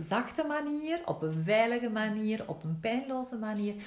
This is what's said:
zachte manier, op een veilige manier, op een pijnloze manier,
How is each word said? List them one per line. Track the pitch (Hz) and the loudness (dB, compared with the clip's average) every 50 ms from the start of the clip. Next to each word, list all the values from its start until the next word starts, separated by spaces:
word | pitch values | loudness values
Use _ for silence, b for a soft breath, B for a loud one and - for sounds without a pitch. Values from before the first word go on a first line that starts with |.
| 156 - | -2 0
zachte | 190 233 247 - - - 311 | 2 2 2 0 -2 -2 0
manier, | 294 294 302 294 294 294 294 302 311 330 339 339 | 0 0 0 0 0 -2 -2 -2 0 -2 -2 0
op | - - - | -2 -2 0
een | 160 156 160 160 160 | 0 0 0 0 2
veilige | 190 214 220 226 233 240 240 240 233 | 4 6 6 6 6 4 2 0 0
manier, | 214 214 220 214 208 214 214 214 220 220 - | 0 0 0 0 0 0 0 0 0 0 -2
op | - 156 - - | -4 -6 -6 -4
een | 156 160 160 | -4 -2 0
pijnloze | - 226 233 254 277 269 262 254 254 254 254 | 0 0 0 0 0 -2 -4 -4 -4 -4 -6
manier, | 220 214 214 214 208 208 208 208 208 208 | -4 -4 -2 -2 0 0 -2 -2 -4 -8